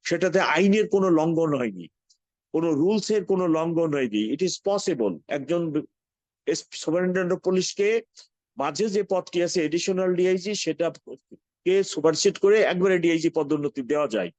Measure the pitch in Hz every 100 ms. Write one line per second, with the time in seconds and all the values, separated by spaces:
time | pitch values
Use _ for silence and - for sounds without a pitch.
0 | - 170 185 180 135 151 196 214 208 196
1 | 190 160 160 165 160 139 120 92 82 _
2 | _ _ _ _ _ 156 165 143 175 214
3 | 190 214 - 190 180 160 170 165 165 143
4 | 127 104 110 147 185 - 202 202 196 147
5 | 104 80 - 143 131 175 165 147 - _
6 | _ _ _ _ - 160 - - - 170
7 | 180 180 180 180 180 185 175 - 202 226
8 | - - - _ _ - 139 151 214 196
9 | 190 185 175 170 170 185 151 170 196 185
10 | 185 180 180 185 190 202 165 143 165 -
11 | - 123 _ - _ _ - 190 190 -
12 | 156 160 202 196 196 214 143 180 190 185
13 | 170 165 160 156 143 151 143 - 120 147
14 | 143 104 92